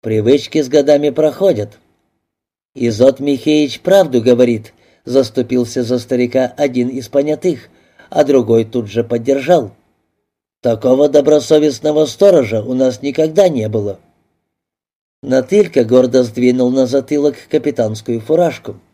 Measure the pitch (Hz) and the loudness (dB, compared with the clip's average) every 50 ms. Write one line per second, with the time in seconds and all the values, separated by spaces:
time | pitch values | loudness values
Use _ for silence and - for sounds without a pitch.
0 | - 113 110 107 104 117 139 143 - - - 160 143 123 135 151 139 139 147 143 | -6 -4 -4 0 2 2 2 2 0 -4 -4 -4 -4 0 0 0 2 4 2 2
1 | 147 147 123 156 156 151 - - 190 196 147 104 104 107 - _ _ _ _ _ | 2 -2 -2 0 -2 -2 -2 0 0 0 0 -2 -6 -10 -12 _ _ _ _ _
2 | _ _ _ _ _ _ _ _ _ _ _ _ _ _ _ - 120 117 110 104 | _ _ _ _ _ _ _ _ _ _ _ _ _ _ _ -4 -4 -4 2 4
3 | 127 135 131 - 139 143 139 131 - 151 151 151 151 135 - - _ - 190 202 | 4 4 4 2 -4 -4 -4 -2 0 0 0 2 0 -2 -4 -8 _ 2 2 2
4 | 180 147 127 120 110 123 123 120 127 120 117 107 107 - _ _ _ _ _ _ | 2 2 0 0 2 2 4 4 2 2 0 -4 -6 -14 _ _ _ _ _ _
5 | _ - 123 135 131 - _ 131 120 117 127 123 120 113 - 127 123 110 127 123 | _ -2 0 0 0 0 _ -6 -4 -2 -2 -4 -4 -4 -6 -6 -4 -4 -4 -6
6 | 117 - 131 123 123 120 123 131 127 123 - - 147 139 123 127 120 127 131 135 | -4 -4 -2 -2 -2 0 0 -2 -2 -2 -2 -4 -4 -2 -2 -2 -4 -4 -6 -10
7 | 117 - - 143 143 151 156 151 - 185 156 113 - _ _ _ _ _ _ _ | -12 -2 -2 -2 0 0 -4 -2 -2 -4 -4 -4 -12 _ _ _ _ _ _ _
8 | - _ - 151 135 135 139 131 117 107 117 113 113 110 - 123 110 101 98 117 | -20 _ -2 -2 2 2 2 2 2 2 0 0 0 -2 -6 -6 -6 -4 -6 -6
9 | 113 113 123 117 113 131 135 139 131 147 180 160 117 101 _ _ _ _ _ _ | -4 -4 -6 -4 -2 -2 -2 -2 2 2 2 2 2 -4 _ _ _ _ _ _
10 | _ _ _ _ _ _ _ _ _ _ _ _ - 120 113 107 - 127 127 135 | _ _ _ _ _ _ _ _ _ _ _ _ -4 -4 -4 0 0 0 2 2
11 | 147 147 139 151 135 139 151 151 - - 156 151 151 151 131 107 - 151 151 151 | 2 4 2 2 4 4 2 2 2 2 2 2 2 0 -2 -2 -4 -2 0 0
12 | 156 131 - - 196 202 180 156 123 101 113 110 104 120 127 127 131 131 120 - | 0 -2 0 2 4 4 4 4 2 0 -4 -6 -4 -4 -2 0 0 -2 -2 -4
13 | 131 143 131 - 156 160 156 190 196 180 151 123 107 107 104 110 101 101 95 _ | -8 -6 -2 -2 -2 0 2 2 2 2 0 -2 -4 -4 -4 -4 -6 -6 -10 _
14 | _ _ _ _ _ _ _ _ _ _ _ _ _ _ _ _ _ _ _ _ | _ _ _ _ _ _ _ _ _ _ _ _ _ _ _ _ _ _ _ _
15 | _ _ _ _ - - 127 131 127 - 190 208 202 - - 139 117 110 123 127 | _ _ _ _ -6 -2 0 0 0 2 2 2 2 2 2 0 2 4 4 2
16 | 127 123 123 131 127 117 107 123 123 127 123 127 127 123 127 135 131 120 131 139 | 4 4 2 0 0 0 -2 0 0 2 2 2 0 0 0 0 0 0 0 -2
17 | 131 - 151 147 143 147 131 - - _ - 151 - 151 - - 113 107 110 110 | -2 -2 -2 0 0 -2 -4 -4 -10 _ -4 -2 -2 -2 -2 -2 -4 -4 -4 -8
18 | - - 117 113 110 - 156 170 175 160 131 - _ - 104 - _ _ | -8 -6 -6 -6 -4 -2 0 0 0 -2 -4 -8 _ -18 -18 -18 _ _